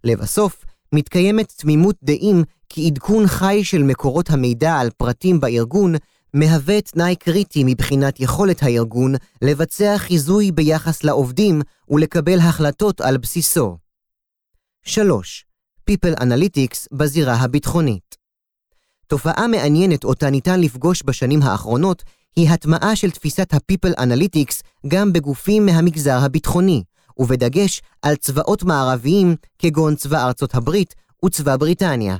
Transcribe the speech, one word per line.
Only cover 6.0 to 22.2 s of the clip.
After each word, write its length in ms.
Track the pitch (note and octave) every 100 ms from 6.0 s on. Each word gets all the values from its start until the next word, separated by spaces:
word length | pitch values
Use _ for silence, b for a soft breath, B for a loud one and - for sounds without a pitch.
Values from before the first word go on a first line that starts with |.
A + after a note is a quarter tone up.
| b b b
מהווה 460 | C#3+ D#3 D#3+ C#3 G#3
תנאי 360 | - E3 F3 F3+
קריטי 480 | - F3 G3 D3+
מבחינת 560 | C3 B2 - C#3 C#3 -
יכולת 420 | B2+ C3+ G3 E3+
הארגון 520 | C#3 A#2+ A2+ A#2+ C3 C3+ b b
לבצע 560 | C3 C#3+ E3 - G#3 G#3
חיזוי 540 | - F3 C#3 G3+ G3+
ביחס 520 | D#3+ D3+ D#3 D#3+ D#3+
לעובדים 580 | D3+ C3 B2 C3 G#3 D#3 D3 _ _
ולקבל 500 | D3 D#3 F3 D#3 F#3
החלטות 600 | E3 D#3 D3+ - G#3 -
על 160 | B2 C3+
בסיסו. 600 | A#2+ F3 - E3+ A2 E2+ _ _ _ _ _ _ _ _ _ _
שלוש, 600 | - - G#3 A#2+ F2 - _ _ _ _ -
People 300 | G3+ F3+ D#3
Analytics 680 | B2 B2+ G3 - B2+ - -
בזירה 420 | C3+ D3+ D3+ C3
הביטחונית. 840 | A#2 B2+ C#3+ - E3+ D3+ G2 _ - _ _ _ _ _ _ _ _ _
תופעה 400 | D3 D#3+ - A#3
מעניינת 580 | A3 C#3+ D3+ F#3+ D3+
אותה 260 | A2 C3 C#3+
ניתן 300 | C#3 F3+ F3+
לפגוש 420 | D#3+ B2 E3 F3+ -
בשנים 360 | A#2+ B2+ D3
האחרונות 600 | C#3+ F#3+ G#2+ A#2+ F#3+ F3 - _